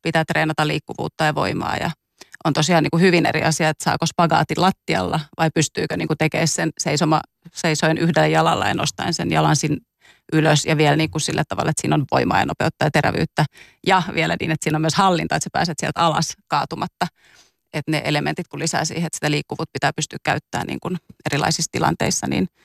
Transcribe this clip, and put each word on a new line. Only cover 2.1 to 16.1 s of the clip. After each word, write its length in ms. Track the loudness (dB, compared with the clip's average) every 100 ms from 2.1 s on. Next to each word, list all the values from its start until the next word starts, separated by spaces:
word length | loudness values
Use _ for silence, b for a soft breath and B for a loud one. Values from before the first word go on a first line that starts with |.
| _ B -4
on 100 | -2
tosiaan, 300 | 0 2 2
niinku, 140 | 2 4
hyvin 280 | 6 6 2
eri 180 | 0
asia, 260 | 0 0 0
että 140 | 0
saako 220 | -2 0 -2
spagaatin 560 | 2 2 2 0 2
lattialla 580 | 0 0 -4 -2 -2 -4 -6 -2
vai 120 | 0
pystyykö, 440 | 2 0 -2 -4 -4
niinku, 180 | -4 0
tekemään 320 | 0 0 -2
sen 220 | -2 -4 -4
seisoma-, 420 | -4 0 2 2 0 _ -18
seisoen 440 | -4 -2 2 2 2
yhdellä 300 | 2 4 4
jalalla 400 | 4 2 2 0
ja 60 |
nostaen 400 | -2 -4 -4 -4
sen 180 | -4 0
jalan 240 | 2 2 2
sin-, 260 | 0 -4 _ _ b b -2
ylös 320 | 2 4 2 2
ja 120 | 2
vielä, 180 | 4 4
niinku, 240 | 0 -2
sillä 240 | -4 -4 -4
tavalla, 200 | -2 -2
että 120 | -2
siinä 140 | 0 0
on 100 | 2
voimaa 280 | 0 2 0
ja 60 | 0
nopeutta 400 | -2 -2 0 0
ja 60 |
terävyyttä. 540 | 2 0 0 -2 0 -2 B B B 2
Ja 160 | 2 2
vielä 220 | -2 -2 -2
niin, 120 | -2
että 120 | -2
siinä 140 | -2 0
on 40 |
myös 140 | 0 4
hallinta, 400 | 4 2 0 -4
että 80 |
sä 60 | -2
pääset 260 | -2 -2 -4
sieltä 200 | -6 0
alas 320 | 0